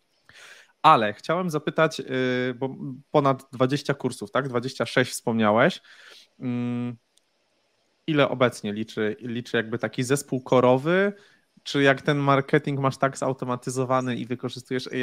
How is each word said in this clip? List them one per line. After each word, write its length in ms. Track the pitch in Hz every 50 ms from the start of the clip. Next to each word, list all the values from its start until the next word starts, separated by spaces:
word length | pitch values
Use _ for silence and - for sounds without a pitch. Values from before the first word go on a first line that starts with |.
| _ _ _ _ _ _ - - - - - - - _ _ _
Ale 300 | - 156 156 131 110 104
chciałem 380 | 104 - - - 160 180 185 175
zapytać, 500 | 151 151 - - - - 160 160 - -
y, 540 | - - 131 127 127 127 127 127 127 127 127 120
bo 180 | 135 135 - - - 143 127 139 - _
ponad 380 | - 151 139 139 135 127 - -
dwadzieścia 420 | - 120 127 127 143 139 - - 131
kursów, 360 | - - 127 113 - 104 -
tak? 180 | - 127 139 139
Dwadzieścia 380 | 120 120 120 131 - - 120
sześć 260 | - - 135 127 -
wspomniałeś, 680 | - - - 123 113 113 110 104 104 113 135 175 - - _ - - - - - - - - _ _ -
mm, 560 | 131 127 120 120 120 120 120 120 120 120 120 117 _ _ _ _ _ _ _ _ _ _ _ _ _ _ _ _ _ _ _ _ -
ile 220 | - 156 143 139 -
obecnie 440 | - 127 127 120 - - - 107
liczy, 440 | 101 107 110 - - 120 110 104 - -
liczy 360 | 110 123 113 120 120 - -
jakby 220 | 117 110 110 117 113
taki 260 | - 120 - - 127
zespół 360 | 113 151 139 - - 139 127
korowy, 720 | - - 131 127 123 123 127 131 135 160 175 190 196 202 202 - _ _ _ _ _ _ _ _
czy 200 | - - - 143
jak 200 | 139 139 135 131
ten 160 | - - 147 143
marketing 640 | 143 139 139 131 135 - - 151 - 151 143 135
masz 180 | 139 135 127 -
tak 200 | - 135 135 -
zautomatyzowany 960 | 139 131 131 - 131 127 123 120 - 131 123 131 131 123 131 131 127 127 120
i 100 | 117 123
wykorzystujesz 640 | 110 123 120 - 123 - 127 - - 131 127 - - - 127